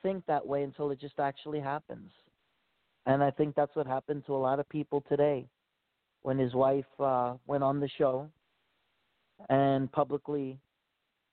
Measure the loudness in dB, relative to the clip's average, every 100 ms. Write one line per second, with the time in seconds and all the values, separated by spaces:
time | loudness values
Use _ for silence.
0 | -4 -4 -2 -2 0 -2 -2 -4 -6 -6
1 | -8 -4 -4 -4 -8 -6 -4 -6 -8 -16
2 | -18 -20 _ _ _ _ _ _ _ _
3 | 0 2 2 2 0 0 0 -2 -4 -4
4 | -4 -6 -4 -2 0 0 -2 -6 -4 -4
5 | 0 2 2 2 -4 _ _ _ _ _
6 | _ _ -2 0 2 4 4 2 -2 -2
7 | 0 2 0 -4 -4 0 2 0 -2 2
8 | 2 2 -4 -14 _ _ _ _ _ _
9 | _ _ _ -14 0 2 4 2 0 0
10 | 0 -2 -4 -4 -4 -8 _ _ _ _
11 | _ _ _